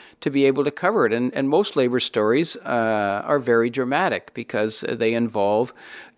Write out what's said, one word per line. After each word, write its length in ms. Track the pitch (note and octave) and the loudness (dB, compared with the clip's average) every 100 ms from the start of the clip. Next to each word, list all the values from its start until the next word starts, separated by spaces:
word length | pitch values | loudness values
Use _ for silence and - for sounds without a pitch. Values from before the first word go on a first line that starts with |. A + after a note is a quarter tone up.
| - _ | -20 _
to 80 | D3+ | -2
be 160 | C#3 C3+ | 2 4
able 180 | C3+ | 4
to 80 | C#3+ | -2
cover 340 | - F3+ G#3+ A#2 | 0 0 2 2
it. 80 | |
And, 200 | A#2 B2 | 2 -2
and 140 | C3 C#3 | -2 0
most 260 | E3 G3+ D3+ | 2 2 0
labor 240 | B2+ B2 | 2 0
stories, 560 | - A#2 G#2+ C3 E3 - | -2 0 2 2 0 -6
uh, 640 | - A#2+ A2+ G#2+ G2+ G2+ - | -4 -2 0 0 0 -2 -2
are 140 | D3 | -2
very 300 | B2 A#2 A#2 | 2 2 2
dramatic 640 | B2 B2+ C#3+ F#3+ G2+ - | -2 -2 0 0 -2 -6
because 480 | - A#2+ A2 A2 G#2+ - | -14 -6 -2 -2 -4 -6
they 240 | A#2+ A2+ | -2 0
involve, 600 | A#2 A#2 G#2+ G2+ G#2+ B2 - - - - | 0 -2 0 0 0 -2 -6 -20 -20 -20